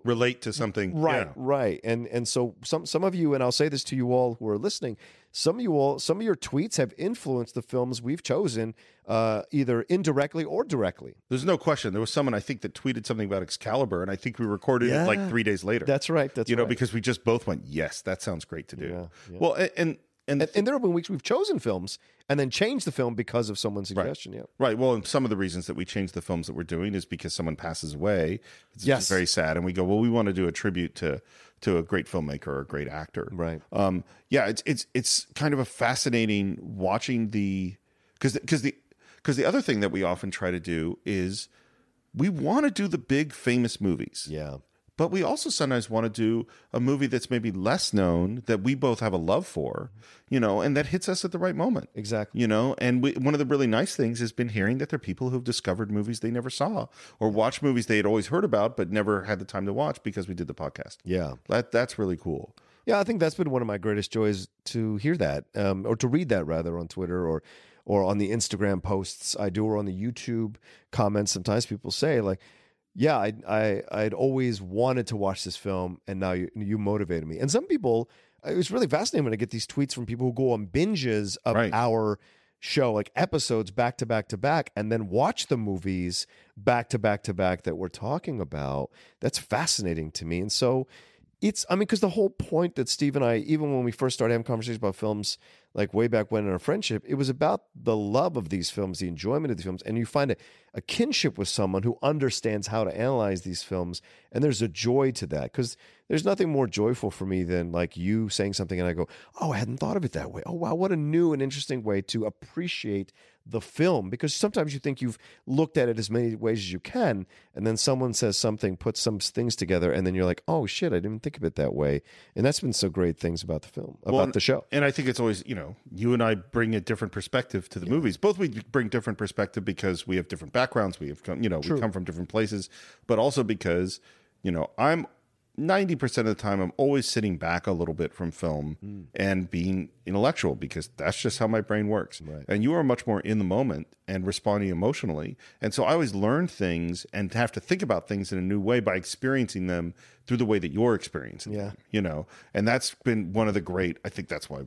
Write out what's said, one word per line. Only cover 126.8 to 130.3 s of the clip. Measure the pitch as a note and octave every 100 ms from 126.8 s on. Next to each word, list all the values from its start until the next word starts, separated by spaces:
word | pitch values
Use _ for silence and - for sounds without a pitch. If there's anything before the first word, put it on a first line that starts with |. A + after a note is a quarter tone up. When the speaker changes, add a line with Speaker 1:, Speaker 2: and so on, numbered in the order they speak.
Speaker 1:
different | - A2 G#2
perspective | G#2 - B2+ A#2+ G2 -
to | F#2
the | F2
Speaker 2:
Yeah. |
Speaker 1:
movies. | C#3+ C3 E2+
Both | G3+ F#3
we | F3 A2 -
bring | C3+ A2+
different | A#2+ A2+ G2+
perspective | G#2 - G2+ - G2
because | F2+ G2 F2 -
we | F#2
have |
different | E2+